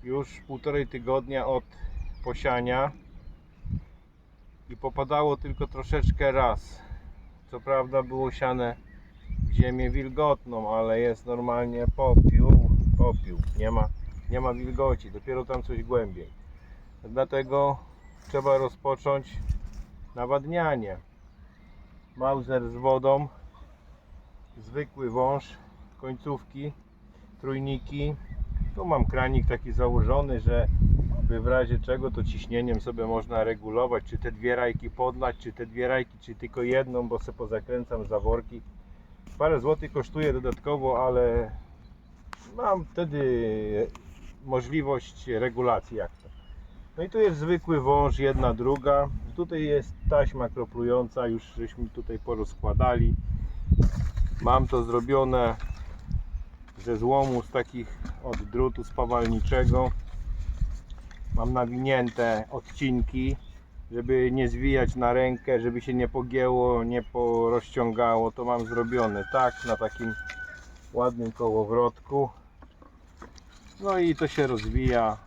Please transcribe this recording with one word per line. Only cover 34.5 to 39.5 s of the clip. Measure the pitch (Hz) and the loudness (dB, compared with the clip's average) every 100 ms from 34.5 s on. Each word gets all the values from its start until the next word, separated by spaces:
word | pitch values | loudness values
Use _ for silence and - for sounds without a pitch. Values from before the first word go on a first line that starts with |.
| 123 | 2
rajki | 123 113 120 | 0 -2 -8
podlać, | - 127 123 127 120 | -2 -4 -2 -4 -4
czy | 120 | -12
te | - 117 | -10 -10
dwie | 113 123 | -4 0
rajki, | 131 127 110 | 0 -2 -10
czy | - | -18
tylko | 110 120 127 | -14 -12 -4
jedną, | 123 127 131 123 120 | 0 0 0 -4 -4
bo | 113 | -4
se | - | -6
pozakręcam | - 113 110 101 123 120 117 101 | -10 -6 -6 -4 -6 -6 -8 -4
zaworki. | 107 107 117 117 117 - - - - - - - - | -2 0 -2 -2 -16 -18 -20 -20 -20 -20 -20 -20 -2
Parę | 151 | 2